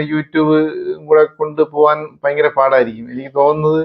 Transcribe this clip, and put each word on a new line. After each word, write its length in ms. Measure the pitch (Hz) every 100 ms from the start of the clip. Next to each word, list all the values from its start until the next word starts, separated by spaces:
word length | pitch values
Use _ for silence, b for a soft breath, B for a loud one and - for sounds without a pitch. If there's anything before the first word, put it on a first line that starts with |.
| 151
YouTube 460 | 156 151 160 156 156 156 135 143 156
കൂടെ 200 | 151 156 156 -
കൊണ്ടുപോകാൻ 600 | 151 151 156 147 151 151 151 -
ഭയങ്കര 300 | 143 147 151
പാടായിരിക്കും. 520 | 139 135 131 117 110 120
എനിക്ക് 220 | 123 135
തോന്നുന്നത് 480 | 139 143 156 151 160